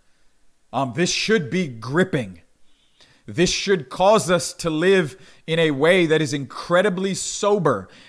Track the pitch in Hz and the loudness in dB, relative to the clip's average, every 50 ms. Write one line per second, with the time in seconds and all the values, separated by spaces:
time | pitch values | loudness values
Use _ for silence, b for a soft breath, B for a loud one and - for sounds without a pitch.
0 | _ _ _ _ _ _ _ _ _ - _ _ _ - - 120 139 127 110 127 | _ _ _ _ _ _ _ _ _ -20 _ _ _ -6 -4 -4 -4 -2 -2 -2
1 | 175 175 - - - - 220 226 156 117 139 185 185 147 120 110 107 117 139 170 | -2 -2 -2 -2 0 0 0 0 0 -2 -4 -4 -4 -4 -8 -12 -8 -4 0 0
2 | 196 190 - 143 117 95 90 80 _ _ _ _ - b b b b b b b | 0 0 0 -4 -6 -6 -10 -18 _ _ _ _ -20 b b b b b b b
3 | b b b b b - 101 120 175 175 - - - 190 196 175 135 - - - | b b b b b -10 -2 0 0 0 0 -2 0 0 0 -2 -2 -6 -4 0
4 | 180 196 220 208 135 156 180 170 - - - - - 170 156 156 170 185 196 190 | 4 4 4 4 2 2 0 0 0 -4 -8 -6 -6 -4 -2 0 2 4 4 4
5 | 175 135 - b b b b b b - 160 165 165 160 147 135 143 165 185 190 | 2 0 -6 b b b b b b -4 0 0 2 0 2 2 4 4 4 4
6 | 175 156 156 156 156 127 139 147 135 120 - - - - 170 180 190 208 185 180 | 4 4 2 2 2 0 -4 -6 -8 -8 -12 -12 -4 0 2 2 2 2 0 -2
7 | 190 196 180 - - - - - - 202 208 208 165 151 123 98 92 B B B | -4 -4 -4 -6 -8 -8 -6 -2 0 2 2 2 2 2 0 0 -4 B B B
8 | B | B